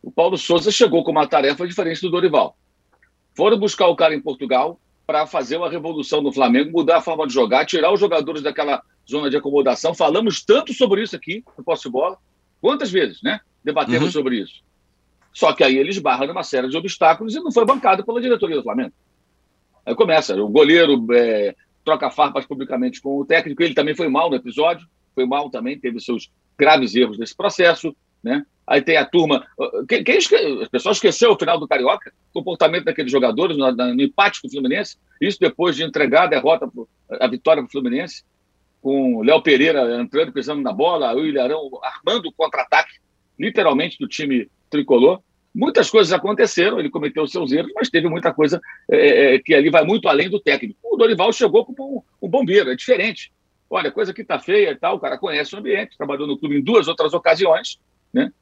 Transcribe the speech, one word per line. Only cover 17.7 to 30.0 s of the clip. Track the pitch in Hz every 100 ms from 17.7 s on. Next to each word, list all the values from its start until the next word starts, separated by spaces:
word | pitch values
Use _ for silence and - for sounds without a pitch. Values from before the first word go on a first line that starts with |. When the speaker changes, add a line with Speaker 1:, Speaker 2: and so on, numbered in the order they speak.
| 269 226 190
Speaker 1:
pela | 208 233
diretoria | 254 240 190 151
do |
Flamengo. | 113 113 127 _ _ _ _ _ _ _ _ _ -
Aí |
começa, | - 190 156 - 95
o | 104
goleiro, | 117 147 170 160 135 113
é, | 120 120 107 101 - _ _
troca | - 156 135
farpas | - 143 139
publicamente | 135 139 135 127 127 -
com | 139 139
o |
técnico, | 139 160 160 139
ele | 170
também | 139 147
foi | 151 165
mal | 135 170
no | 131
episódio, | 120 131 160 165 _ _ _
foi | -
mal | 127 143 143
também, | 123 120 147
teve | 127 117
seus | - 117 - _ _ -
graves | 147 156 123
erros | 107 117 104
nesse | 113 -
processo, | 196 - 175 160 160 - _ _
né? | - 143 143 _ -
Aí | 139
tem | 131 156
a |
turma, | 135 175 160 135 - - 127 - 135
quem, | 240